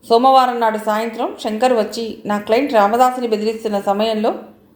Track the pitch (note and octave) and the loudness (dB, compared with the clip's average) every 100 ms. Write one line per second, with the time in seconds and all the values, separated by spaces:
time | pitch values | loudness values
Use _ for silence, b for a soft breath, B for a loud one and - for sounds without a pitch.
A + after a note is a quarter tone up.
0 | - A#3 C4 C4 B3+ A#3+ A3+ G#3+ G#3+ G#3+ | 2 4 6 4 4 0 0 0 -4 -4
1 | A3+ A#3 D4+ - A#3+ G#3+ B3+ A#3 G#3 - | -4 -6 -8 -6 -8 0 2 2 0 -6
2 | A3+ - - G#3 G#3 A3+ C#4+ A#3 G3+ A#3 | -8 -10 -6 -6 0 0 2 2 2 4
3 | B3+ B3 A#3 G#3+ G#3+ A3 A3+ G3+ G3 G3+ | 2 2 -4 -2 -2 -4 -4 -4 -2 -2
4 | A3 G#3+ A3+ F#4 - _ _ | -2 0 -2 -4 -12 _ _